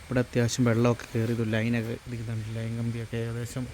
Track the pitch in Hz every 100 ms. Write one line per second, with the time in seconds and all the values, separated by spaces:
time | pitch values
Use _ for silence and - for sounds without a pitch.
0 | - 127 120 123 117 - 123 113 120 117
1 | - 117 113 117 113 110 113 117 110 117
2 | - 120 117 113 110 113 113 113 117 117
3 | 113 117 117 117 120 135 123